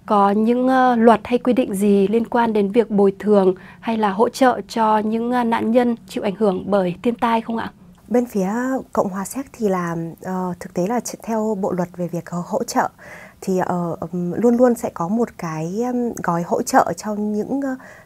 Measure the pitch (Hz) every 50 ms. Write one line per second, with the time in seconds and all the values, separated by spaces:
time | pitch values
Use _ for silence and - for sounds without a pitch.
0 | - - 220 202 196 202 202 214 220 226 240 247 254 262 262 262 254 254 247 233
1 | 226 233 220 214 - - 247 240 - 254 233 254 247 - 208 190 208 208 202 202
2 | 196 190 208 233 226 - - 240 240 226 214 214 202 196 202 247 214 208 214 196
3 | 202 196 196 - - 208 208 202 190 180 190 - - - - - - 233 226 220
4 | 214 202 196 190 240 - - - 269 247 - - 202 - - 226 220 214 214 214
5 | 208 214 220 226 233 240 247 247 240 226 233 220 214 220 226 254 247 247 233 -
6 | - - - - - 208 185 - 220 202 180 185 190 190 196 202 185 180 175 -
7 | - 240 233 - 247 233 233 226 226 - 226 220 208 190 - - - - - -
8 | _ - 214 247 240 240 - 208 185 185 214 240 254 262 262 247 - - _ -
9 | - 202 180 202 190 - - 262 277 - - - 226 202 185 180 175 170 170 165
10 | 165 165 156 - - 185 185 185 185 180 175 175 - 185 - 180 175 190 247 -
11 | - - - - - - 233 220 214 220 220 190 196 190 - 175 175 175 175 175
12 | 180 165 - 170 - - 175 175 175 - 185 - 240 - - 262 175 - - _
13 | - - - - - - - _ - - 185 185 170 - 180 180 175 170 156 180
14 | 185 165 180 180 175 175 175 - 214 240 240 233 254 247 240 240 - - - -
15 | 170 170 214 233 233 - - - - 165 160 156 156 170 185 214 240 247 247 247
16 | 240 233 - - 180 - 170 170 175 - - - 233 - - - - - 165 -
17 | - 214 214 208 208 214 208 208 214 - 254 277 277 269 262 262 - - - -
18 | -